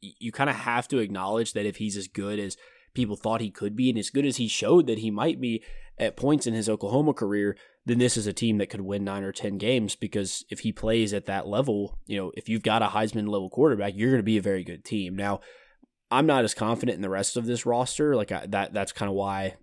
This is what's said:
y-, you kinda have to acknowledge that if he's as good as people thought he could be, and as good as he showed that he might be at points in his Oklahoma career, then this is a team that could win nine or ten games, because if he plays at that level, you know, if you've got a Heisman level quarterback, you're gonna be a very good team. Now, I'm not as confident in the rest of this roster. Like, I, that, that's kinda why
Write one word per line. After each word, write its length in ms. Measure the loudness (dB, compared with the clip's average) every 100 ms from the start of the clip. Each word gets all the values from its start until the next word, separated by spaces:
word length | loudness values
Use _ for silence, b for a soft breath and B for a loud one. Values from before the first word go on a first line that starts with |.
y-, 80 | -20 -10
you 120 | -8
kinda 220 | -2 0
have 360 | 0 0 -2 0
to 100 | 0
acknowledge 560 | 0 -2 -2 0 0
that 100 | -2
if 120 | -4 -2
he's 200 | -6 -6
as 120 | -8
good 300 | -6 -4 -4
as 200 | -6 -8 b b b
people 240 | -2 -2 0
thought 240 | 0 0
he 100 | -2
could 260 | -4 -4 2
be, 120 | 2
and 100 | 2
as 120 | 0
good 160 | 0 0
as 100 | 0
he 120 | -2
showed 400 | 0 6 6 6
that 100 | 0
he 120 | -2
might 300 | 0 -2 0
be 220 | -2 -4 b b b -2
at 180 | -2 0
points 300 | 2 2 2
in 60 |
his 160 | 0 0
Oklahoma 460 | 0 2 2 2
career, 420 | 2 0 2 0 -2 b b 0
then 120 | 4
this 180 | 4 2
is 100 | -2
a 60 |
team 260 | 0 2 2
that 100 | 0
could 120 | -4
win 240 | -6 -4
nine 180 | -4 -4
or 100 | -6
ten 260 | -6 -6 -2
games, 360 | 2 2 0
because 500 | -4 -4 -4 -4 -6 -10
if 100 | -6
he 120 | -4
plays 420 | -2 0 2 2
at 120 | -2 -4
that 200 | -6 -2
level, 540 | -2 0 0 -2 -6 -6
you 120 | -6
know, 140 | -4
if 140 | -8 -4
you've 160 | -2
got 180 | 2 2
a 60 | 2
Heisman 400 | 2 0 0 -2
level 200 | -2 -2
quarterback, 440 | 2 4 4 -2
you're 160 | 0 4
gonna 120 | 4
be 140 | 4 2
a 60 |
very 220 | 2 -2
good 200 | -4 -10
team. 300 | -6 -4 -4
Now, 260 | -4 -2 -4 B B B B _ _ 0
I'm 160 | 4 6
not 160 | 6
as 100 | 4
confident 440 | 0 0 0 0 -2
in 60 |
the 60 | -2
rest 280 | -2 -2 -2
of 100 | -2
this 180 | -2
roster. 520 | 2 2 0 0 2 2
Like, 160 | 0
I, 140 | -4 -2
that, 280 | -2 -2
that's 180 | -2 -4
kinda 200 | -4 -2
why 420 | 0 -2 -2 -4 -8